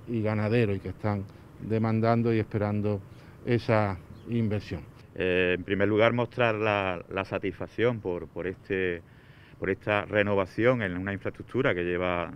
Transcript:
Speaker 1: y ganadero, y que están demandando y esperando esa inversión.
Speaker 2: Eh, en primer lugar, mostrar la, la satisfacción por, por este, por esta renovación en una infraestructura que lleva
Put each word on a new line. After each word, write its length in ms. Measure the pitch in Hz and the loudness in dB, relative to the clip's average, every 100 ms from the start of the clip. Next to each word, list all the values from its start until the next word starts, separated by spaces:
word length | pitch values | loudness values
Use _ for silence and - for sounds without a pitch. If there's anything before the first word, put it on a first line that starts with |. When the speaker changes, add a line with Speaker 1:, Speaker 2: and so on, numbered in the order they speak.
| - | -6
Speaker 1:
y 140 | 117 | -2
ganadero, 520 | 107 107 107 120 110 | 0 0 2 2 2
y 60 | 98 | 0
que 80 | - | -6
están 360 | - 107 101 98 - - - | -4 -2 -2 -4 -12 -20 -12
demandando 720 | 101 110 110 110 113 117 117 | -4 0 2 2 4 4 4
y 60 | 113 | 2
esperando 640 | 104 110 104 104 104 101 - - - - | 0 -2 0 0 0 -2 -6 -18 -20 -10
esa 540 | - 117 - 110 104 90 - - - | -2 0 2 2 2 -2 -10 -16 -6
inversión. 520 | 117 110 104 - 82 - - - - | -2 0 -2 -4 -8 -10 -18 -14 -2
Speaker 2:
Eh, 360 | 90 90 90 90 | 0 2 2 2
en 80 | |
primer 240 | 90 98 101 | 0 2 4
lugar, 240 | 104 117 | 4 4
mostrar 420 | 120 117 - 117 107 | 4 0 0 0 2
la, 460 | 110 101 95 87 - | 2 2 0 -4 -6
la 140 | 90 | -6
satisfacción 760 | 95 98 101 85 87 - 117 113 | -4 -4 -4 -6 -8 0 0 0
por, 280 | 98 87 78 | -4 -6 -6
por 180 | 87 85 | -6 -6
este, 560 | - - 95 92 85 - - - - - - | -6 -4 -2 0 -4 -8 -20 -20 -20 -20 -6
por 120 | 87 | -2
esta 340 | 95 - 104 | -2 0 0
renovación 760 | 92 104 101 101 95 - 117 127 | 2 2 4 2 0 2 2 2
en 140 | 101 90 | 0 -4
una 180 | 98 | -4
infraestructura 600 | 98 107 - - 120 127 | -6 -6 -10 -6 -2 0
que 100 | 90 | 0
lleva 480 | 87 87 90 87 82 | 0 0 0 -2 -4